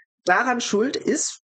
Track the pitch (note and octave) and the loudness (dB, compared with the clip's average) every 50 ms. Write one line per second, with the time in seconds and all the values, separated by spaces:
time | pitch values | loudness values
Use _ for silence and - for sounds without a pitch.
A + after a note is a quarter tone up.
0 | _ _ _ _ _ - F3+ G3+ B3 B3+ A#3+ A#3+ - - - G3+ A3+ C#4 - - | _ _ _ _ _ 2 2 2 2 0 -2 -2 -2 0 0 0 0 0 -2 -2
1 | - - C4 D4+ - - - - | -2 -2 -2 0 -2 -6 -8 -12